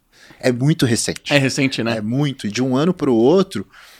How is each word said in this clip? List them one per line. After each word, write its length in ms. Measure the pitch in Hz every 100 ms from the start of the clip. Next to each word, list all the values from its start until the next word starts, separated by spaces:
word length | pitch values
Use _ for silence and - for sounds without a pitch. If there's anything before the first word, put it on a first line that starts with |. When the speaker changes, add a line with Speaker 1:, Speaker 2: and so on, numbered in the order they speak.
| _ _ - -
Speaker 1:
É 140 | 127
muito 340 | 120 139 160 127
recente. 460 | 113 - 82 -
Speaker 2:
É 60 | 143
recente, 440 | 131 139 135 135
né? 140 | 113 117
Speaker 1:
É 20 |
muito. 460 | 107 131 147 131 107
E 40 |
de 100 | 107
um 120 | 131 127
ano 180 | 165
pro 200 | 175 139
outro, 520 | 113 120 185 190 104 - - -